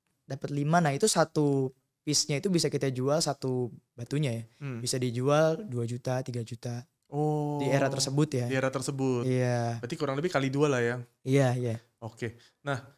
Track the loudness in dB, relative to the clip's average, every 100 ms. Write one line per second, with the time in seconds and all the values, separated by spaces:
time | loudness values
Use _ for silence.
0 | _ _ -12 -8 -4 -2 2 4 4 2
1 | 2 4 2 2 2 2 0 -4 _ _
2 | -2 0 0 0 2 2 2 0 0 0
3 | 0 0 0 -2 -2 -2 -4 -8 _ -14
4 | -4 -2 0 -2 -8 _ -10 -6 -4 -2
5 | -2 0 2 4 4 0 -4 -4 -4 -4
6 | -4 -4 -4 -6 -6 -8 -8 -8 -12 _
7 | _ -2 0 0 -2 -2 0 2 2 0
8 | 0 0 2 0 0 0 0 -2 -4 -2
9 | 0 0 2 2 2 0 -2 -4 -8 -4
10 | -4 -2 0 0 2 2 2 4 0 -2
11 | -8 _ 2 4 4 2 -2 -4 -10 _
12 | -14 -8 -10 -10 -20 _ -6 -6 -8